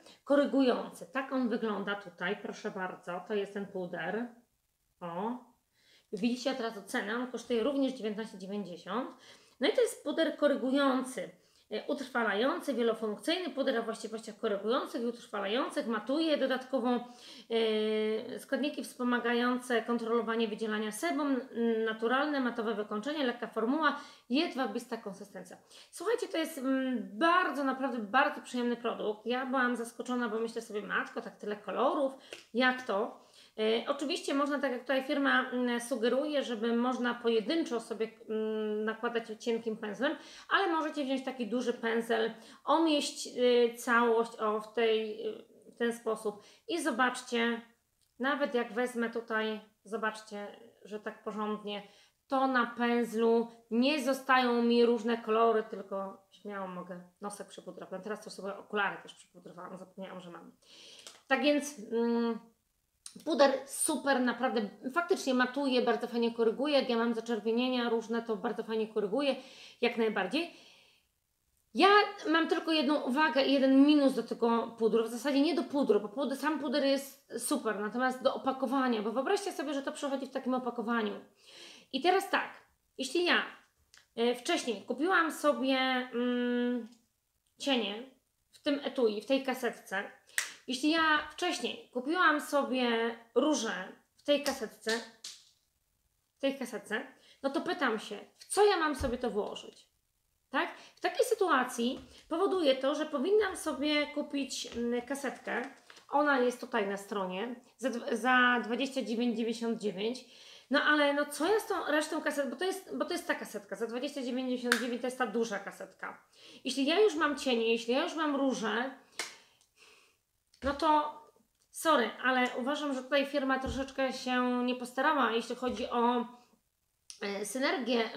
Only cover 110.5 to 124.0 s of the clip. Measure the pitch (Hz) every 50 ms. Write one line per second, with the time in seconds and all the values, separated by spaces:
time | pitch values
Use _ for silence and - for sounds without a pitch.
110.5 | - - - _ 247 294 285 294 302 302 285 285 285 285 294 285 - - 294 359
111.5 | 415 427 - - 392 339 - - 294 311 302 - 349 311 - 302 277 277 277 247
112.5 | - - 370 381 370 381 - - - 262 294 - 349 320 - - - - 220 -
113.5 | - 208 - - 190 185 233 214 226 247 277 285 285 285 247 247 240 262 262 254
114.5 | 254 247 233 240 226 220 233 247 247 233 262 254 254 - 254 214 196 240 226 226
115.5 | 202 190 - 185 - - 190 - - _ - - - - _ _ _ - - -
116.5 | - - _ 269 - 269 269 269 330 381 440 415 311 302 320 285 285 277 - 269
117.5 | 247 233 226 226 233 226 - - 247 277 330 339 294 311 311 294 285 269 277 269
118.5 | 240 180 214 214 208 226 254 269 - - - _ _ - - - - - - _
119.5 | _ _ _ _ _ _ - - - _ _ _ _ _ _ _ _ _ _ _
120.5 | _ _ - 269 277 277 330 311 311 302 294 302 - - - - _ _ _ _
121.5 | _ _ _ _ _ - - 330 302 254 233 220 - - - 254 262 254 247 247
122.5 | - - 240 262 294 285 302 285 269 254 254 - 294 277 269 - - 285 262 269
123.5 | 269 254 269 262 - 254 269 269 - -